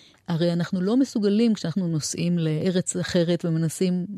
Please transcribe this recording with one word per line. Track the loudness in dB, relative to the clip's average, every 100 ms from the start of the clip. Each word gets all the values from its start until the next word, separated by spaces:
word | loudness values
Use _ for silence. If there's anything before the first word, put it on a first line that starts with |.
| -20 _ -4
הרי | 0 0
אנחנו | 0 -2 -2
לא | 0 2
מסוגלים, | 2 2 2 4 2
כשאנחנו | 2 -2 -2 0
נוסעים | -2 -2 -2 0 0
לארץ | 0 0 0 0 -2 -4
אחרת | 0 0 2 0
ומנסים | 0 0 0 0 0 0 -4